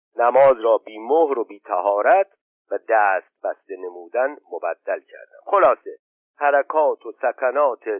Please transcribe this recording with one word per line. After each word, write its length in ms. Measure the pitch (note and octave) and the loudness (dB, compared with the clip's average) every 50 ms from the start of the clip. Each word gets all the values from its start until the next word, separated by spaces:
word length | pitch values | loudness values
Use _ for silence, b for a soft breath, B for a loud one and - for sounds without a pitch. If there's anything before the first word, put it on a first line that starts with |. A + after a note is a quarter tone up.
| _ _ - | _ _ -4
نماز 440 | A#2 A#2 A#2+ B2 C3 C#3 C#3 C3 A2 | 0 0 2 6 6 6 6 6 4
را 180 | A2 A#2 A2 G2+ | 2 2 2 2
بی 220 | - - A2 G#2+ | 0 -6 -16 -12
مهر 400 | A2 A#2+ C#3+ E3 E3 C#3+ C#3 A#2+ | -4 -2 2 2 2 0 0 -4
و 40 | A2 | -6
بی 160 | - G#2 G2+ | -8 -10 -20
طهارت 680 | _ - G#2 F2+ F2+ G2+ G2+ G2+ G#2 C3+ E3+ G3 G3 _ _ _ _ _ _ _ _ - | _ -6 -6 -2 0 0 0 0 2 2 2 2 0 _ _ _ _ _ _ _ _ -10
و 80 | G2+ G2+ _ - | -10 -8 _ 0
دست 520 | A2+ A2 G#2 G2 F#2+ F2+ - _ _ _ - | 0 2 2 2 0 -2 -6 _ _ _ -10
بسته 320 | F#2+ E2+ _ _ - G2 F#2 | -10 -10 _ _ -16 -14 -12
نمودن 600 | F#2 F2+ F2+ F2 F2 E2+ - A#2 C3 C#3 D3 - _ - | -12 -14 -14 -14 -16 -8 -4 -4 -4 -4 -6 -10 _ -14
مبدل 480 | F2+ E2 - E2+ E2 _ - - F#2+ E2 | -14 -8 -8 -8 -8 _ -8 -8 -8 -8
کردم. 400 | _ _ - - A#1 _ _ - - | _ _ -20 -20 -20 _ _ -18 -8
خلاصه 520 | - G3+ G3 F3 C#3+ A#2 - - F#2+ - - _ _ _ _ _ _ _ - | -2 0 4 4 4 2 0 -4 -18 -18 -18 _ _ _ _ _ _ _ -4
حرکات 680 | D3 C#3+ C#3+ C#3+ C3+ - - D#3 D3+ C3+ A#2 - - | -2 0 0 0 -2 -2 -2 0 0 0 -2 -4 -8
و 60 | A#2 | -18
سکنات 800 | G#2 - - B2 A#2 - C3 B2+ B2 C#3+ D3 C3+ A#2 - - A#2 G#2+ G2 | -14 -6 -6 -6 -6 -2 -4 -4 -2 0 -2 -2 -2 -4 -8 -8 -8 -8